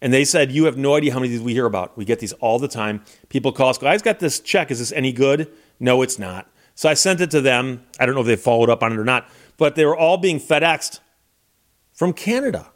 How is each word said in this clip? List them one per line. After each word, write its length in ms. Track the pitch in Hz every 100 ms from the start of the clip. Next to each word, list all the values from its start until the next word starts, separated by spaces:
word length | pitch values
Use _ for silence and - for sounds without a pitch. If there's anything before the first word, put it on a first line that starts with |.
And 120 | 131
they 120 | 131
said, 260 | 143 165 139
"You 140 | 139
have 140 | 160 131
no 160 | 139 151
idea 160 | 151
how 60 | 131
many 100 | 127
of 40 |
these 120 | 120
we 80 | 120
hear 140 | 117 120
about. 300 | 101 90 -
We 100 | 104
get 140 | 117
these 120 | 104
all 240 | 90 117 117
the 100 | 135
time. 340 | 117 107 104 - _ _
People 240 | 135 135
call 160 | 127 131
us, 100 | 123
go, 80 | 139
'I've 160 | 208
got 160 | 226 214
this 220 | 165 -
check. 300 | - 196 156
Is 80 | 120
this 140 | 117
any 200 | 156 131
good?' 380 | 120 135 147 156 - _ _
'No, 240 | 123 123
it's 160 | 127 -
not.'" 320 | 95 92 - _ _
So 140 | - 156
I 60 |
sent 260 | 147 190 180
it 100 | 175
to 100 | 151
them. 440 | 135 123 131 123 - -
I 60 | 123
don't 80 |
know 80 | 135
if 40 | 117
they 100 | 107
followed 320 | 127 117 117
up 140 | 117
on 100 | 113
it 60 | 113
or 60 |
not, 240 | 113 127 - - - _
but 200 | 151 151
they 80 |
were 120 | 147 160
all 200 | 165 185
being 240 | 185 151
FedExed 580 | - 151 165 156 - - _ _ _ _ _ _ _ _ _
from 200 | - 180
Canada. 600 | 180 202 240 277 90 -